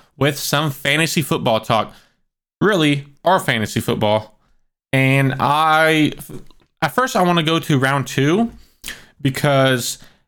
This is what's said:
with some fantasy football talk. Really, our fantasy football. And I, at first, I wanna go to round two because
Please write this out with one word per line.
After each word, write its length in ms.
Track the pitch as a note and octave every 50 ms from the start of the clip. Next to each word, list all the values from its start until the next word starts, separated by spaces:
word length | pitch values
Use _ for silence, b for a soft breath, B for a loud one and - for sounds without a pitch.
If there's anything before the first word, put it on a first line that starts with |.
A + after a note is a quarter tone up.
| b b b b
with 200 | C3 D3 D3 C#3+
some 320 | - - - C#3+ D#3 D#3
fantasy 520 | C#3 - - C#3+ C#3 D3+ D#3+ D#3 - F3 C#3+
football 380 | - E3+ D3 A#2 B2+ A2+ A2
talk. 340 | - - A#2+ A2 G2+ - - b b b b b _ _ _ _ _ _ _ -
Really, 460 | - G3 G#3+ F3+ D#3 D3 D3 C#3 C#3 - - _ -
our 160 | E3+ F#3+ F#3
fantasy 400 | F3+ - B2+ A2+ G#2+ G2+ - A#2
football. 580 | - - A#2+ G2+ G#2+ G#2+ G#2 G#2+ G#2+ - _ _ _ _ _ _ _ _ _ _ _ _ -
And 440 | C3+ C3+ C3 C3+ C3+ C#3 C3+ C3 C3+
I, 720 | A2 C3 C#3+ D3+ D#3+ D#3+ D#3 D#3 D#3+ D#3+ D#3+ D#3 D3+ C#3+ - - - - D3+ - - - - _ _ _ _ _ -
at 100 | D3+ -
first, 240 | - B3+ B3+ -
I 60 | G3+ F3+
wanna 200 | F3 F3 E3+ D#3+
go 160 | D#3 E3 E3
to 200 | - - D#3+ C3
round 280 | B2+ C3+ C#3 C#3 C3
two 460 | - - - C3+ C#3+ E3 G#3 A#3 A#3 - B B B B B B B B B B B B B -
because 760 | C#3 C3+ - - D3+ C#3 C3+ C3+ C3 C3 B2 A#2+ - - - b b b b b